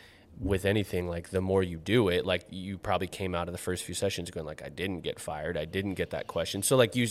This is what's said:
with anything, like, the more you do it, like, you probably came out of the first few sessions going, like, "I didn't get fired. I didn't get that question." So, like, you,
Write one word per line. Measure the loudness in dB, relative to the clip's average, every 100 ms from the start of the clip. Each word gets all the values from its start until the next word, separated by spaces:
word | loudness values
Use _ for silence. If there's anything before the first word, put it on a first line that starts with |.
| -20 -20 -20 -6
with | 0 2 4
anything, | 2 2 0 -2
like, | -4 -2
the | 0
more | 4 4
you | 2 0
do | 2 6 6
it, | 4 2
like, | 0 -2
you | -10 -8 -6
probably | 0 0 0
came | -4 -2
out | -2 -2
of |
the | -4
first | -2 -4
few | -4
sessions | -2 -2 -2 -6
going, | -6
like, | -8 -8
"I | -10
didn't | -6 -4 -4
get | -4 -6
fired. | -6 -4 -4 -4
I |
didn't | -4 -2 -2
get | -2 -4
that | -4 -4
question." | -4 -2 -2
So, | 4 6
like, | 6 4
you, | 0